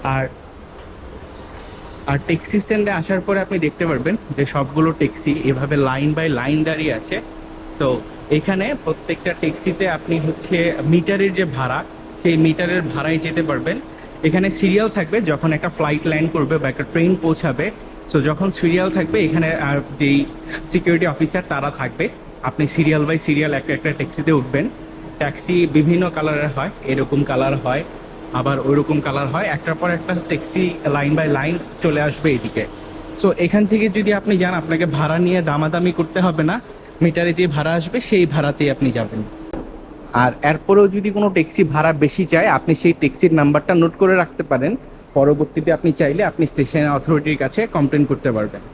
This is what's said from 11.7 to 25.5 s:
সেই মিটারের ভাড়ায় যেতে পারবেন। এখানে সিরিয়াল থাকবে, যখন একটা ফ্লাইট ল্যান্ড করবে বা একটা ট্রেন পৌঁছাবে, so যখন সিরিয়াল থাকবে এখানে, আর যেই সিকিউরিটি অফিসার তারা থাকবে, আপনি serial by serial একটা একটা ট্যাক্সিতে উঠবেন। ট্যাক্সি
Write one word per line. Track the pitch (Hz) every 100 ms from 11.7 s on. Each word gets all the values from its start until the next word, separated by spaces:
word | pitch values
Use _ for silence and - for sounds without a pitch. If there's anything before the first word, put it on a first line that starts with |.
| 135 - - - -
সেই | 175 165
মিটারের | 160 156 180 180 160
ভাড়ায় | 156 147 160
যেতে | 160 160
পারবেন। | 160 131 160 220 - - - - 160
এখানে | 180 190
সিরিয়াল | - 196 196 220
থাকবে, | 208 160 208
যখন | 175 143 160
একটা | 151 175
ফ্লাইট | - 151 147 165
ল্যান্ড | 151 160
করবে | 165 135 156
বা | 135
একটা | 127 143
ট্রেন | 165 175 180
পৌঁছাবে, | 165 156 165 123 180 - - - -
so | 156
যখন | 139 151 190
সিরিয়াল | - 170 175 185
থাকবে | 165 160 160
এখানে, | 160 160 160 160 143
আর | 143 - 135
যেই | 143 143 143 - - - -
সিকিউরিটি | 185 175 170 170
অফিসার | 139 156 185 -
তারা | 143 143 143
থাকবে, | 127 120 196 - - -
আপনি | 127 - 143 -
serial | 156 151 147
by | 160 -
serial | 147 156
একটা | 135 -
একটা | 139 156
ট্যাক্সিতে | 143 - - 156
উঠবেন। | 151 123 139 208 - - - - -
ট্যাক্সি | 143 - -